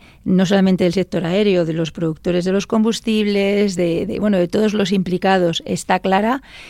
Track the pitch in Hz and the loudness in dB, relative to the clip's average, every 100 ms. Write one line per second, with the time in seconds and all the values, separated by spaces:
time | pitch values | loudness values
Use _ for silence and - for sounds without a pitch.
0 | - - - 185 185 196 190 185 180 185 | -8 -10 0 2 4 4 4 2 2 0
1 | 180 170 165 190 208 180 165 160 160 - | -2 -2 -2 0 2 2 0 -2 -4 -4
2 | 165 156 185 175 180 196 - 226 220 214 | -6 -4 -2 -2 0 -2 0 0 0 0
3 | - 214 208 202 196 202 202 180 170 170 | -2 0 0 0 0 0 0 0 0 -2
4 | 185 - 208 190 175 214 214 202 185 196 | -4 -2 0 0 0 0 0 0 0 0
5 | 180 175 190 190 175 160 - 170 - 185 | -2 -2 0 2 2 -2 -4 -6 -2 -2
6 | 190 190 220 269 - - - | 0 0 0 -2 -6 -20 -20